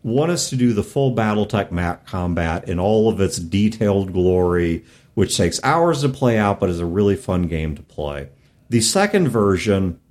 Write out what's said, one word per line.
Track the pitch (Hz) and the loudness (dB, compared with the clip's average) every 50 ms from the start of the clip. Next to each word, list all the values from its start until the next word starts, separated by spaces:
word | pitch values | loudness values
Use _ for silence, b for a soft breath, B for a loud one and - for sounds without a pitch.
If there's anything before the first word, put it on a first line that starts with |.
One | - 113 117 135 156 170 | -4 -2 0 0 0 0
is | 175 160 - - | -2 -4 -4 -4
to | 135 | -2
do | 127 123 123 | 0 2 2
the | 113 101 | 2 0
full | 98 - - 139 139 135 117 | -2 -2 -2 0 0 0 0
Battletech | 113 110 107 104 104 104 104 - 101 98 - | 0 0 0 0 0 0 0 0 -2 -2 -2
map | 85 87 87 87 87 - _ | -4 -2 -2 -2 -4 -6 _
combat | - - 92 87 87 85 85 85 82 82 87 - - | -8 -6 -4 -2 -2 -2 -2 -2 -2 -2 -4 -4 -4
in | 90 85 | -4 0
all | 90 104 110 110 107 113 | 0 2 2 4 2 2
of | 101 92 | 2 2
its | 98 90 - - | 0 -2 -2 -6
detailed | 87 82 - 98 104 107 110 - 110 104 98 101 98 92 | -8 -4 0 0 0 0 0 0 0 0 2 0 -2 -2
glory, | 87 90 90 92 92 90 90 87 87 87 87 82 85 - b b b b b b b | -2 0 2 2 2 2 2 2 2 0 0 0 -2 -4 b b b b b b b
which | 113 98 - - | -2 0 0 2
takes | - 95 87 - - | 0 0 0 0 -2
hours | - 131 151 170 170 175 165 139 | 0 0 2 2 2 2 2 0
to | 143 139 | -2 -2
play | 131 - 135 123 113 107 | -2 0 0 2 2 2
out, | 107 101 101 - | 2 0 0 0
but | 101 92 | -2 -2
is | 87 85 | -2 -2
a | 87 | -4
really | 85 87 101 104 101 98 | -2 0 2 2 2 2
fun | 92 - - 92 90 | 0 -2 -2 -2 0
game | 90 80 82 78 78 80 73 | 0 -2 -2 -4 -4 -4 -6
to | 71 | -8
play. | - _ - - 76 73 73 71 69 69 b b b b b b b _ | -12 _ -10 -8 -8 -6 -6 -8 -12 -14 b b b b b b b _
The | 113 117 | 0 0
second | 110 - - 190 202 208 220 202 180 131 | 0 2 2 0 0 2 2 2 2 2
version | - 117 104 101 95 87 - 107 101 95 95 90 87 - _ _ | 2 2 4 4 2 2 2 0 0 2 0 -2 -4 -8 _ _